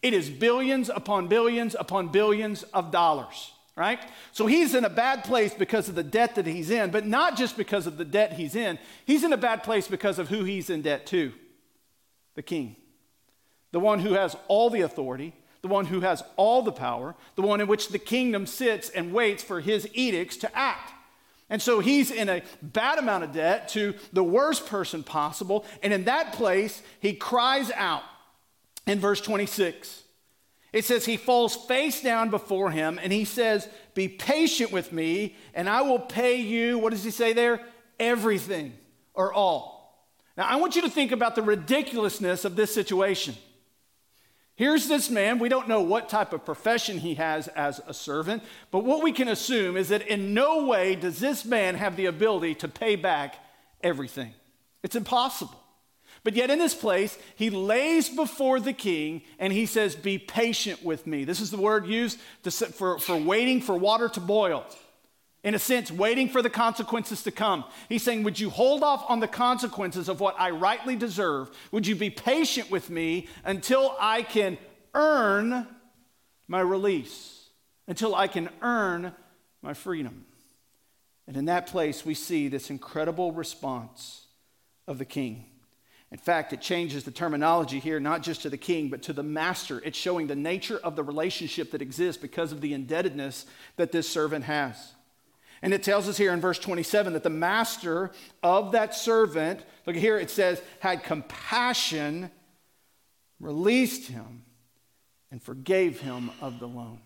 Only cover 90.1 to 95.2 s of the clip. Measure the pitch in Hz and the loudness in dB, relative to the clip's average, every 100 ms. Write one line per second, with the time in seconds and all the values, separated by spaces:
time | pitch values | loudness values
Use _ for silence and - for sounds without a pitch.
90.1 | 180 151 143 156 185 - 220 170 156 143 | -2 -4 -4 -4 -4 -6 -6 -6 -6 -6
91.1 | 147 170 - 165 - 151 151 135 139 175 | -2 -4 -4 -8 -6 -6 -8 -8 -4 -4
92.1 | 180 135 - 165 151 147 143 127 160 185 | -4 -10 -6 -6 -4 -6 -6 -4 -2 -2
93.1 | 143 139 127 - - - - 170 170 160 | -4 -10 -10 -16 -20 -18 -4 -2 0 -2
94.1 | 170 151 151 127 151 139 110 - - _ | -2 -2 -2 -2 -2 -2 -6 -18 -20 _
95.1 | _ | _